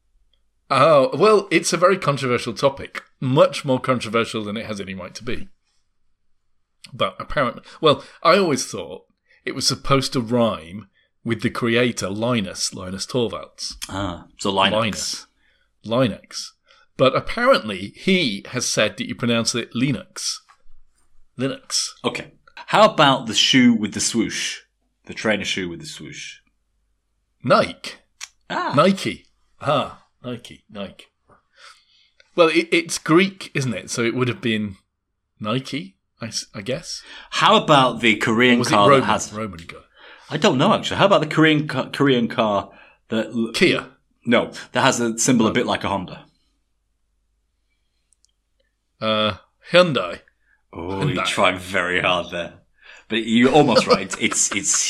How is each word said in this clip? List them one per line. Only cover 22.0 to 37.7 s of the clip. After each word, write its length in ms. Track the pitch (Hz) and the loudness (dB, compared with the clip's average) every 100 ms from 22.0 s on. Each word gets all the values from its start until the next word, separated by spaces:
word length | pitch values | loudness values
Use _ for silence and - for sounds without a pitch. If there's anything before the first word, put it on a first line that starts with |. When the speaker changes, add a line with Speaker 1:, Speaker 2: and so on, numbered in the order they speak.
Speaker 2:
Okay. 280 | - - - _ _ - - | -6 -6 -10 _ _ -20 0
How 240 | 175 208 | 4 4
about 360 | - 143 127 113 | 6 2 2 -2
the 80 | |
shoe 400 | 101 - 135 123 | -2 2 6 6
with 200 | 110 104 | 4 0
the 60 | 101 | -4
swoosh? 600 | - 117 95 - - - - _ _ _ - | -4 -2 -2 -4 -8 -10 -16 _ _ _ -18
The 80 | |
trainer 300 | - 113 101 | -6 -2 -2
shoe 240 | 92 98 87 | -4 -6 -6
with 120 | 82 | -10
the 60 | 76 | -14
swoosh. 520 | - 73 - - - _ _ _ _ _ _ _ _ _ _ | -16 -16 -16 -18 -18 _ _ _ _ _ _ _ _ _ _
Speaker 1:
Nike. 500 | - 214 87 - - - _ - - _ - | 2 2 2 -6 -16 -16 _ -18 -18 _ -10
Speaker 2:
Ah. 220 | 330 349 131 | -6 0 4
Speaker 1:
Nike. 500 | 185 196 113 80 _ _ _ _ | 4 2 -4 -8 _ _ _ _
Ah, 440 | 139 147 104 - _ _ | -2 -2 -4 -10 _ _
Nike, 420 | 123 120 - - _ | -14 -14 -16 -20 _
Nike. 360 | 104 95 - - _ _ _ _ _ - - _ _ _ _ _ 175 | -14 -14 -14 -20 _ _ _ _ _ -20 -20 _ _ _ _ _ 2
Well, 120 | 165 | 4
it, 200 | 160 165 | 4 0
it's 260 | 170 170 - | -2 -2 -6
Greek, 520 | - 165 196 - - | 2 2 2 -2 -10
isn't 200 | - 131 | -6 -6
it? 160 | 92 - | -6 -6
So 120 | - | -4
it 100 | 117 | -2
would 140 | 123 123 | -2 -4
have 120 | 104 | -2
been 360 | 117 110 104 95 _ _ _ _ _ - | -2 -2 -4 -10 _ _ _ _ _ -12
Nike, 580 | 104 127 135 135 190 _ _ _ | -6 -6 -6 -10 -12 _ _ _
I, 80 | 110 | -12
s-, 180 | - - | -10 -12
I 80 | 113 | -12
guess. 400 | 98 151 - - - - - | -8 -8 -10 -14 -16 -20 -10
Speaker 2:
How 320 | - 165 214 | 0 4 4
about 380 | 214 | 6